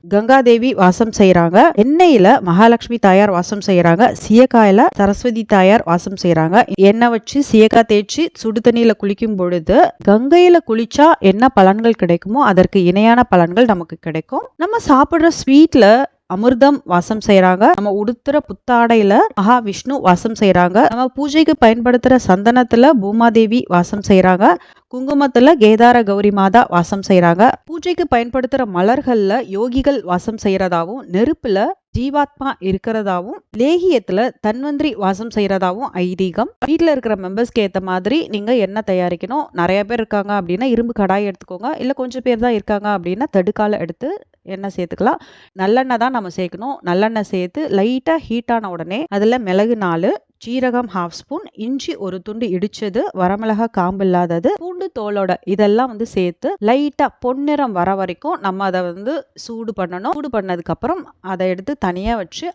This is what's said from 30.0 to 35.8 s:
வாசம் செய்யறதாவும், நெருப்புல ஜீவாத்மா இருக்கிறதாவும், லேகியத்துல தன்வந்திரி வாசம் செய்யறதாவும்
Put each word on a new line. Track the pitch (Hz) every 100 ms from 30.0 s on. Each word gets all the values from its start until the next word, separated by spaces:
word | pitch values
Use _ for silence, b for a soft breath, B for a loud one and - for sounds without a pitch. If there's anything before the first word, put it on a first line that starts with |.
| 175
வாசம் | 180 - 220
செய்யறதாவும், | 208 190 185 170 165 220 -
நெருப்புல | 180 254 320 247 190 240 392 _ 220
ஜீவாத்மா | 262 285 285 _ 269 - 185
இருக்கிறதாவும், | 190 - 220 202 180 190 330 _ 208
லேகியத்துல | 269 349 370 294 185 185 247 - 214
தன்வந்திரி | 233 285 285 302 214
வாசம் | 190 190 226 214
செய்யறதாவும் | 196 190 185 190